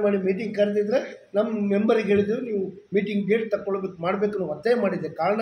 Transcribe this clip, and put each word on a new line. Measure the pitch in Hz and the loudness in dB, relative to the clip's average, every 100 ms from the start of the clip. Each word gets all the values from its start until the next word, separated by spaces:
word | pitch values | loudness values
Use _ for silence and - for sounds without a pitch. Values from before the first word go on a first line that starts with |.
ಮಾಡಿ | 208 196 | 2 2
meeting | 185 190 214 202 | 0 0 -2 0
ಕರೆದಿದ್ರೆ | 208 208 208 254 - - - | 2 2 0 0 -2 -10 -4
ನಮ್ಮ | 202 226 214 202 | -2 0 0 0
ಮೆಂಬರಿಗೆ | 202 226 220 196 | 2 4 2 4
ಹೇಳಿದ್ರು, | 202 196 247 | 2 2 -2
ನೀವು | 240 202 180 - - | -2 -4 -4 -8 -4
meeting | 202 202 202 185 | -2 0 0 2
date | 226 220 | 0 0
ತಗೊಳ್ಬೇಕು, | 202 196 196 185 165 | -4 -2 -4 -6 -4
ಮಾಡಬೇಕು | 170 196 208 196 | -2 0 -2 -2
ಅನ್ನೋ | 160 | -4
ಒತ್ತಾಯ | 147 226 | -2 0
ಮಾಡಿದ್ದೆ. | 233 196 170 147 | 2 0 -2 -6
ಕಾರಣ | - 175 214 | -2 0 0